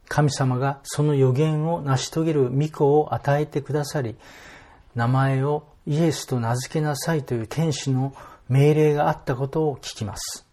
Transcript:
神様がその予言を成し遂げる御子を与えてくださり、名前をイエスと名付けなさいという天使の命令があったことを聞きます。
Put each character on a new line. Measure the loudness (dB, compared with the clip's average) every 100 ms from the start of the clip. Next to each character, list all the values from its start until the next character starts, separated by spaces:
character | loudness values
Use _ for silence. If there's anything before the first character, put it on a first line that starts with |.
| -4
神 | 0 2
様 | 2 0 0
が | -2 -4
そ | -6 -2
の | 0
予 | 4 4
言 | 4 2 0 -2
を | -2
成 | 0 -2
し | -2
遂 | -2 0
げ |
る | 2 2
御 | 0 -2
子 | 2 4 4
を | 2
与 | -2 0 0
え | 0
て | -4
く | -4
だ | -4 -2
さ | -4
り、 | -4 -8 -18 -20 -20 -20 -20 -20 -10 -2
名 | 0
前 | 2 2 2
を | 0 -2 -6 _ -4
イ | 2
エ | 2
ス | 0 -4
と | -2
名 | -2 -2
付 | -4
け | -2
な | -2 -2
さ | -2 -4
い |
と | -2
い | -6
う | -4
天 | -2 -2
使 | -2 -2
の | 0 -2 -6 -18 -18 0
命 | 4 6 6
令 | 4
が | 4 0
あ |
っ | -2
た | -4 -4
こ | -4
と | -2 -2
を | -2
聞 | -10 -8
き | -8
ま | -8
す。 | -12 -12 -16